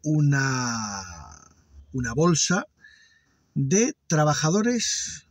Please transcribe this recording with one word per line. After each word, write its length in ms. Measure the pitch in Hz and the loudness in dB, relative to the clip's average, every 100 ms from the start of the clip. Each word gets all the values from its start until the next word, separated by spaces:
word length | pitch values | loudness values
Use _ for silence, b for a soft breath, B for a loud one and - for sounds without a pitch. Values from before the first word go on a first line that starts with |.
una, 1000 | 151 151 147 139 135 131 123 117 107 101 92 80 60 50 - _ _ - - | 0 2 4 2 0 -2 -4 -6 -8 -10 -12 -16 -20 -20 -20 _ _ -20 -12
una 200 | 131 123 | -8 -6
bolsa 540 | 120 170 160 - 180 - _ b b b b b b _ | 2 2 2 2 -2 -2 _ b b b b b b _
de 420 | - 135 185 247 - _ | -4 0 2 2 -2 _
trabajadores 1200 | 160 151 147 151 190 220 240 - - - - _ | 2 2 2 0 0 0 -2 -4 -6 -8 -12 _